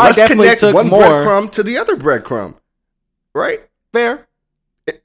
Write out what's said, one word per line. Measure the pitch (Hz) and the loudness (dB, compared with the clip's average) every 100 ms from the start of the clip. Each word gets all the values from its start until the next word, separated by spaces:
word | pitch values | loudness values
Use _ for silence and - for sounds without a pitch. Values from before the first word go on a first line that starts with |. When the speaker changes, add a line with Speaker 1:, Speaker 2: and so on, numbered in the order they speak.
Speaker 1:
Let's | 240 214 | 4 4
Speaker 2:
definitely | 220 220 226 | 2 4 2
Speaker 1:
connect | 226 | 2
Speaker 2:
took | 208 | 2
Speaker 1:
one | 190 226 | 2 2
Speaker 2:
more. | 196 | 4
Speaker 1:
breadcrumb | 185 147 175 202 208 | 4 2 0 -2 -4
to | - | -6
the | 202 254 | -6 -6
other | 440 359 | -6 -4
breadcrumb, | 143 120 - 117 92 - _ _ _ _ _ _ _ | -2 -4 -6 -10 -10 -16 _ _ _ _ _ _ _
right? | - 294 453 - _ _ | -8 -8 -8 -14 _ _
Speaker 2:
Fair. | 233 240 285 _ _ _ _ _ _ - | -6 -6 -8 _ _ _ _ _ _ -14
Speaker 1:
If | - | -14